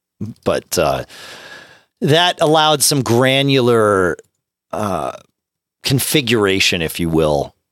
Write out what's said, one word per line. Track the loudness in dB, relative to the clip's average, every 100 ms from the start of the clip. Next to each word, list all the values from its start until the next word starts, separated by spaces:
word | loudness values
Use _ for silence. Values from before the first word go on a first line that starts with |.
| _ -14 -14 -6
but, | -4 -4 -2 -2
uh, | 0 -2 -6 -16 -20 -20 -20 -20 -20 -20 _ -6
that | 0 2 2 0
allowed | 2 2 2 2
some | 0 0
granular, | 0 2 2 2 2 2 2 2 2 2 0 -2 -12 _ _ _ -12
uh, | -8 -6 -4 -6 -10 _ _ _ _ _ _
configuration, | -2 -2 0 -2 0 2 2 2 0 -2
if | -4 -4
you | -2
will, | 0 2 0 -4 _ -4